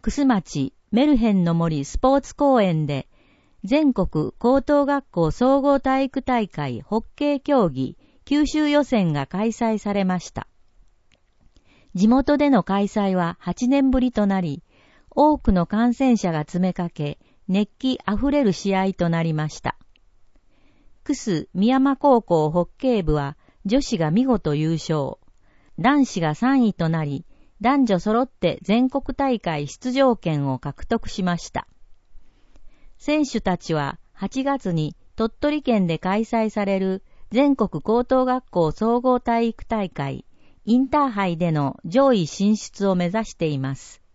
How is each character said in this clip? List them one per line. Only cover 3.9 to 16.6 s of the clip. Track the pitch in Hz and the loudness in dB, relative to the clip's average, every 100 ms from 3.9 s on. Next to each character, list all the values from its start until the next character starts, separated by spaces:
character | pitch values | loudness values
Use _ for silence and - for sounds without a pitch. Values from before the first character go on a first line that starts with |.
国 | 247 180 156 151 - | 2 -2 -2 -4 -2
高 | 240 277 | 2 2
等 | 262 294 277 | 2 2 2
学 | 285 - | -2 -4
校 | 180 160 | -2 -2
総 | - 254 277 | 2 2 4
合 | 277 277 | 4 2
体 | 269 269 269 | 2 0 -2
育 | - | -4
大 | - 240 208 | -2 -2 -2
会 | - 139 120 | -6 -6 -8
ホ | - 220 | -6 -6
ッ | - - | -6 -4
ケ | 294 277 | -2 -2
ー | |
競 | - 277 180 | 0 2 2
技 | 127 131 - _ _ - | -2 -8 -8 _ _ -2
九 | 285 285 | 0 2
州 | 302 302 | 0 2
予 | 285 | 2
選 | 277 233 175 | 2 0 0
が | 147 139 | -2 -4
開 | 185 226 | -4 -4
催 | 214 226 220 | -2 -2 -2
さ | 208 | -2
れ | 202 185 | -2 0
ま | 180 | -2
し | - | -6
た。 | - - _ _ _ - _ _ _ _ _ _ _ _ _ _ 180 | -14 -14 _ _ _ -20 _ _ _ _ _ _ _ _ _ _ 0
地 | 214 | 4
元 | 254 269 294 | 4 2 2
で | 294 | 4
の | 247 | 2
開 | 175 196 202 | 2 -2 0
催 | 214 196 185 | 0 0 0
は | 170 170 | -2 -4
八 | - - 247 | -8 -4 0
年 | 277 269 | 2 2
ぶ | 262 | 2
り | 247 | 0
と | 233 202 | 0 0
な | 190 | 0
り、 | 170 143 _ _ _ _ _ | -4 -8 _ _ _ _ _
多 | - 302 294 | 2 2 4
く | - | 0
の | 185 170 | 0 0
観 | 208 240 | 0 0
戦 | 240 262 226 | 0 2 2
者 | 180 | 0
が | 160 | -4
詰 | 151 175 | -4 -2